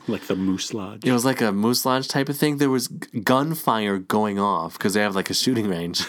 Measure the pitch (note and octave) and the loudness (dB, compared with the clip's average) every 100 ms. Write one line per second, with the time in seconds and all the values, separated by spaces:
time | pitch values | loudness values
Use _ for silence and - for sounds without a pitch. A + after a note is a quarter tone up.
0 | - G2+ - F#2 F#2+ F#2 - A2 F#2+ G#2+ | -6 -6 -4 -2 0 -2 -4 -6 -8 -4
1 | A#2 B2 C3 B2+ A2+ G2 A2 B2 C3 C3 | 0 2 2 2 0 2 2 2 2 0
2 | C3 C#3+ C3+ C#3+ D3+ C#3+ C#3+ C3 - - | 0 -2 -2 0 0 2 2 2 -2 -8
3 | - B2 G2 C3 D3 D#3+ - A2 G#2 G2 | -8 -4 2 2 2 0 0 2 2 0
4 | F#2 G#2+ G#2+ G2+ G2+ F2+ E2 - G#2 G#2 | 0 0 2 0 0 0 -4 -4 0 2
5 | G#2 F#2+ F2 F#2+ - A#2+ G#2 E2+ F2 F2 | 2 0 -2 0 0 0 0 -2 -2 -4